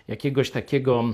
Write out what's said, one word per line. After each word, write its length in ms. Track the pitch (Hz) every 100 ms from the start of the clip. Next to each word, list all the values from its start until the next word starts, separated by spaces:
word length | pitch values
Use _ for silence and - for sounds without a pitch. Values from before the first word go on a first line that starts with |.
| -
jakiegoś 420 | 110 143 135 123
takiego, 540 | 127 - 139 131 123 117